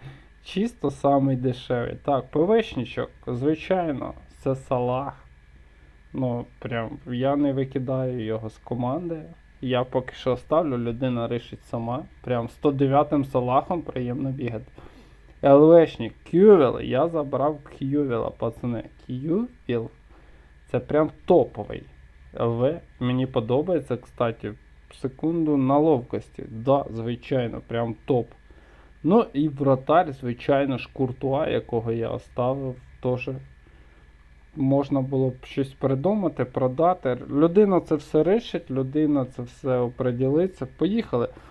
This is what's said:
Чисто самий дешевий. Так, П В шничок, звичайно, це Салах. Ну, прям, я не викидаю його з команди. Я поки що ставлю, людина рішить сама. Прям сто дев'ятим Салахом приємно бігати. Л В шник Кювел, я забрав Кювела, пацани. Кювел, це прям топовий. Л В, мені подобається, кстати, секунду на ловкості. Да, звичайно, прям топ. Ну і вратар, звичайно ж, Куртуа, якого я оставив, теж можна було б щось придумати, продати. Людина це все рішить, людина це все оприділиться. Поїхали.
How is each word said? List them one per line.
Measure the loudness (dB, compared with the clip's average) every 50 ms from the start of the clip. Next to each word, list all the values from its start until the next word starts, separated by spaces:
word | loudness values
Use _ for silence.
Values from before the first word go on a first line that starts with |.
| -18 -20 -20 -20 -20 -20 -20 -20 -20
Чисто | -8 -4 -4 -4 -4 -4 -4 -6 -6
самий | -4 0 2 2 4 4 4 2 0
дешевий. | 0 -2 -2 -4 -4 -4 -4 -4 -4 -4 -6 -8 -6 -4
Так, | -2 -2 -2 -2 -2
П | -2 0
В | 2 2 2 2 0
шничок, | -2 -6 -8 -8 -6 -6 -8 -8 -8 -10 -12 -8
звичайно, | -8 -6 -2 -2 -2 -2 -2 -2 -2 -2 0 0 -2 -4 -6 -8 -10 -12 -14 -18 -20 -16
це | -6 -4 -4 -4
Салах. | -4 -4 -2 -2 -2 0 0 -2 -2 -4 -6 -10 -14 -18 -20 -20 -20 -20 -20 -20 -20 -20 -20 -20 -20 -20 -20 -20 -20 -20 -12 -6
Ну, | -4 -4 -2 -2 -4 -6 -10 -14 -14
прям, | -10 -6 -6 -6 -6 -6 -10 -12 -10
я | -8 -4 -2 0 0 2
не | 2 2 2 0
викидаю | 0 -2 -2 -4 -4 -4 -2 -2 -2 -2 -4 -4 -4 -4
його | -4 -4 -4 -6 -10
з | -12
команди. | -14 -10 -6 -4 -4 -2 -2 -4 -4 -4 -6 -8 -8 -10 -14 -18 -20 -20 -20 -14 -8
Я | -4 -2 0 -2 -2
поки | -2 -2 -4 -4 -6 -10
що | -6 -2 -2 -2
ставлю, | -2 -2 0 0 0 2 0 -2
людина | -2 -2 -4 -4 -2 -2 -2 -2 -2 -4
рішить | -4 -4 -6 -6 -10 -16 -18 -12
сама. | -10 -8 -6 -6 -6 -6 -6 -8 -12 -18 -12
Прям | -6 -4 -4 -4 -4 -6
сто | -6 -2 -2 0
дев'ятим | 2 2 2 4 4 4 2 2 0 -2 -2
Салахом | 0 -2 -2 0 2 2 0 0 0 -4 -6
приємно | -6 -6 -8 -6 -6 -4 -4 -4 -4 -6
бігати. | -6 -6 -6 -6 -8 -8 -10 -14 -20 -20 -20 -20 -20 -20 -20 -20 -20 -20 -20 -20 -6 0 6
Л | 8 8 8 10 10
В | 10 8 8
шник | 6 2 -4 -8 -8 -10 -12 -6 0
Кювел, | 4 8 8 10 10 10 8 4 2 -2
я | -4 -2 0 0 0
забрав | 0 0 -2 -4 -2 -2 0 0 0 -2 -4 -10 -18 -10 -8
Кювела, | -4 -2 0 0 0 0 -2 -2 -2 -4
пацани. | -6 -6 -6 -6 -6 -6 -6 -6 -6 -6 -8 -12 -16 -18 -12
Кювел, | -10 -10 -6 -4 -2 -2 -2 -2 -4 -8 -10 -6 -4 -4 -4 -4 -6 -12 -18 -20 -20 -20 -20 -20 -20 -20 -20 -20 -20 -20 -20 -10
це | -6 -6 -6
прям | -2 0 0 0 0 0 -2 -4 2
топовий. | 4 4 4 4 2 -2 -10 -12 -10 -12 -12 -14 -16 -20 -20 -20 -20 -20 -20 -20 -14 -6 -4
Л | -2 -2
В, | 0 0 0 0 -2 -4 -8 -16 -10 -6
мені | -4 -2 0 -2 -2
подобається, | -2 -2 -4 -2 0 0 0 0 0 -2 -2 -2 -4 -6
кстати, | -8 -8 -8 -6 -4 -2 -2 -4 -6 -10 -12 -12 -14 -18 -20 -20 -20 -20 -20 -12
секунду | -8 -8 -8 -6 -4 -2 -2 0 0 0 2 2
на | 2 2 2 4
ловкості. | 4 4 4 2 2 0 -4 -8 -8 -8 -10 -14 -16 -14 -14
Да, | -12 -4 0 2 2 2 0 -2
звичайно, | -8 -8 -6 -6 -6 -8 -6 -4 -2 -2 -2 -4 -6 -10 -10
прям | -6 -4 -4 -4 -4 -6 -6 -2
топ. | 0 0 0 -2 -4 -10 -20 -20 -20 -20 -20 -20 -20 -20 -20 -20 -20 -12 -4 0
Ну | 4 4 4 4 2 0
і | -2 -2 -2
вратар, | -2 0 2 2 2 2 2 4 4 4 4 2 -2
звичайно | -8 -8 -8 -8 -4 0 2 2 2 2 0 -2
ж, | -4 -6 -8 -4
Куртуа, | -4 -4 -4 -4 -4 -4 -2 -2 -2 0
якого | -2 -2 -2 -2 -2 -4 -4 -2 -2
я | -4 -4 -4 -4
оставив, | -6 -8 -10 -8 -4 -2 -2 -2 -2 -2 -6 -8 -10 -12 -16 -20 -14 -6
теж | -4 -2 -2 -2 -4 -8 -10 -10 -12 -18 -20 -20 -20 -20 -20 -20 -20 -20 -20 -20 -20 -20 -20 -20 -20 -20 -20 -20 -20 -12 -6
можна | -2 2 2 2 2 2 0 0 -2
було | -2 0 0 0 0 0
б | -2 -6 -12
щось | -6 -4 -4 -4 -4 -4
придумати, | -4 -2 0 0 0 0 0 0 0 0 -2 -2 -4 -4
продати. | -4 -2 -2 -2 0 2 2 2 2 2 2 0 -2 -4 -4 -4 -2
Людина | 2 4 4 6 6 6 6 6 4 2
це | 2 0 -2
все | -2 -2 2 2 4 4
рішить, | 4 4 2 0 -2 -8 -8 -6 -4
людина | -4 -4 -4 -2 0 0 2 2 2 0 0
це | -2 -6 -10
все | -12 -12 -12 -8 -4 -2 0
оприділиться. | 0 0 -2 -2 -2 -2 -2 0 0 0 2 2 2 2 0 -2 -8 -12 -10 -4
Поїхали. | -2 -2 0 0 -2 -2 -2 -2 -2 -2 -4 -6 -12 -20 -20